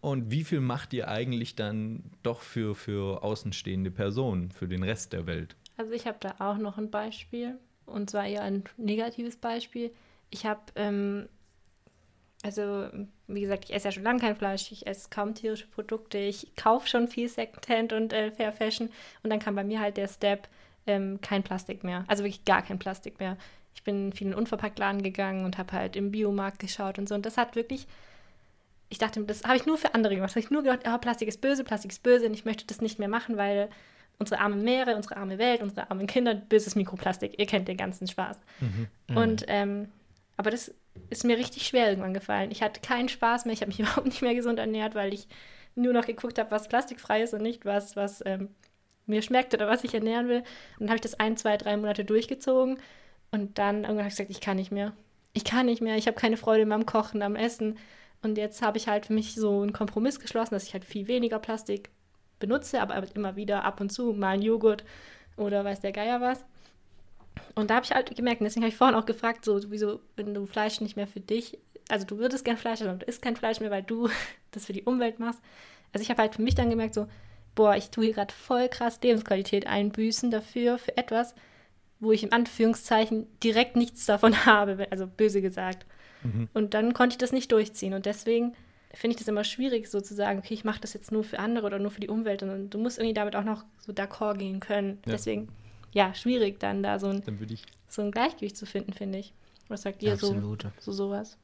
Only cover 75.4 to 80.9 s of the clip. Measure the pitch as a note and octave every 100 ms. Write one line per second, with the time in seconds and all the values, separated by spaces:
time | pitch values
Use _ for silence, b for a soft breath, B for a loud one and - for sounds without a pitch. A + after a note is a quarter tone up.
75.4 | B B B B B G3+ A3 A#3 A3 A3
76.4 | A3+ - A#3+ A3+ A3 G#3+ G#3+ B B B
77.4 | B - G#3+ G3+ G3 - A3 G#3+ G3+ -
78.4 | - B3 B3 - A#3 - B3 A3 A3 G3
79.4 | G3 G3+ - G3+ G#3 G#3 A3 A3 B3 A3
80.4 | G#3+ B3 A#3+ A#3+ -